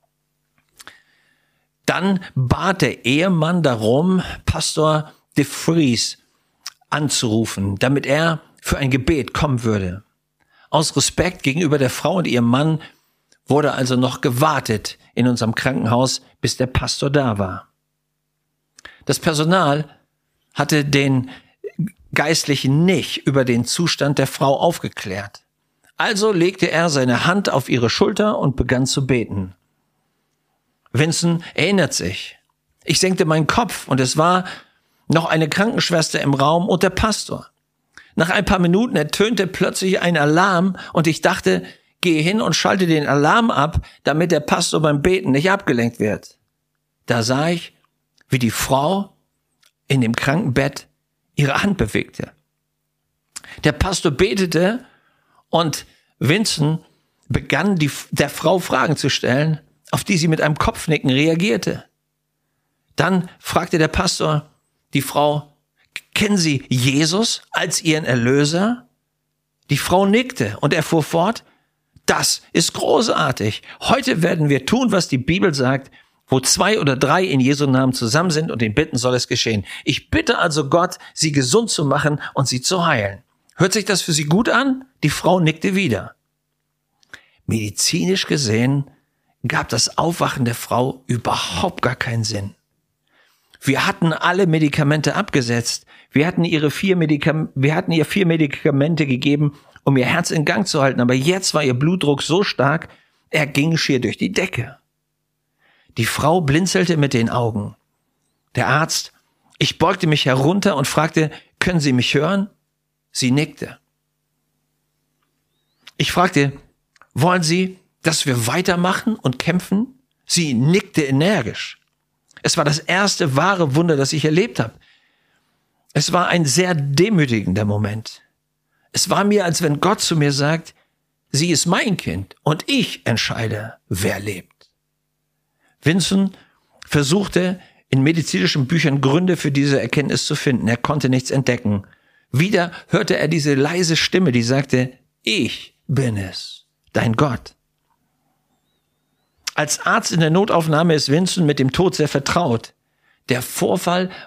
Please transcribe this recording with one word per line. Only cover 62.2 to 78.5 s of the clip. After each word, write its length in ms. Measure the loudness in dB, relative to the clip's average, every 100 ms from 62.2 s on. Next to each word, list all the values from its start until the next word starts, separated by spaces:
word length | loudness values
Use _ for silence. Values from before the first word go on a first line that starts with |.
| _ _ _ _ _ _ _ -2
Dann 320 | 0 0 -2 -10
fragte 380 | -4 -2 0 0
der 120 | 0
Pastor 600 | 0 -2 -2 0 -2 -4 _ _ _ _
die 80 | -4
Frau, 520 | -2 0 0 0 -6 _ _ _ _ -18 _
"Kennen 240 | -2 0 2
Sie 260 | 2 0 -2
Jesus 720 | 0 2 2 2 0 -2 -4 -6
als 320 | -4 -4 -2
Ihren 240 | 0 0 0
Erlöser?" 800 | 0 2 2 2 0 -2 -4 -10 _ _ _ _ _ _ _ -4
Die 80 | -2
Frau 300 | 2 2 4
nickte 500 | 2 0 -4 -6 -2
und 100 | 0
er 100 | 0
fuhr 200 | 0 0
fort, 420 | 0 0 0 -4 _ _ _ _ _ _ -2
"Das 360 | 0 0 -4 _
ist 200 | -2 -2
großartig. 920 | -2 0 2 2 0 -2 -2 -4 -6 -12 -8
Heute 380 | 0 0 0 0
werden 280 | 0 0 0
wir 180 | 0 0
tun, 240 | 0 2
was 160 | 0 0
die 120 | -2
Bibel 360 | 0 0 0
sagt. 380 | 0 0 -2 -6 -20 _ _ -2
Wo 140 | 0
zwei 400 | 2 2 2 2
oder 160 | 0 0
drei 260 | 2 2
in 160 | 2 2
Jesu 300 | 2 2 2
Namen 240 | 2 2
zusammen 380 | 0 0 0 0
sind 200 | 0 -2